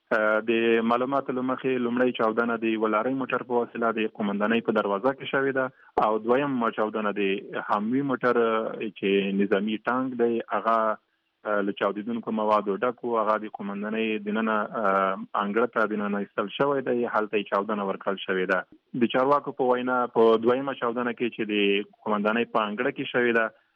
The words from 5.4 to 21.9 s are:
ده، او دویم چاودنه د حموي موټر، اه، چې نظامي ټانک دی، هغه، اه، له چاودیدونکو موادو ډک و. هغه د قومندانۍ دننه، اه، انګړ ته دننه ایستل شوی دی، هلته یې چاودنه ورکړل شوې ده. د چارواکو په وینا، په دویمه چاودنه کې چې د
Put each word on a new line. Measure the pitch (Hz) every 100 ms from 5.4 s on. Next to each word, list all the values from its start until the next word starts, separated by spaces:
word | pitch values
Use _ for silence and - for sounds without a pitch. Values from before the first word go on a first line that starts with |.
| 135
ده، | 131 131 _ - -
او | 110 107
دویم | 110 123 143 127 113
چاودنه | 107 110 110 104 98
د | 98 98 - 123 -
حموي | 107 107 131
موټر، | 143 123 123 120
اه، | 113 113 110 - 110 -
چې | 101 98 98 98
نظامي | 98 101 107 110 -
ټانک | 127 131 123
دی، | 117 117 -
هغه، | 107 107 113 110 104 _ _ _ _ 110
اه، | 104 101
له | 95
چاودیدونکو | 104 101 104 117 117
موادو | 110 107 107 101 95
ډک | 123 120 120
و. | 113
هغه | 107 107
د | 107
قومندانۍ | - 101 101 107 110 110 107 104
دننه، | 107 113 107 104 123
اه، | 101 98 95 98 117 110
انګړ | 101 104 120
ته | 117 104
دننه | 104 104 101
ایستل | 98 - 104 -
شوی | 139 139
دی، | 131 123 117 110
هلته | 107 107
یې | 101
چاودنه | 101 104 104 98
ورکړل | 95 - 95 -
شوې | 95 92
ده. | 92 - - _ 135
د | 117
چارواکو | 131 131 143 143
په | -
وینا، | 127 123 127 127 120
په | 120 113 113
دویمه | 117 127 139
چاودنه | 131 120 117 120
کې | 117 120 -
چې | 104
د | 104 101 101 104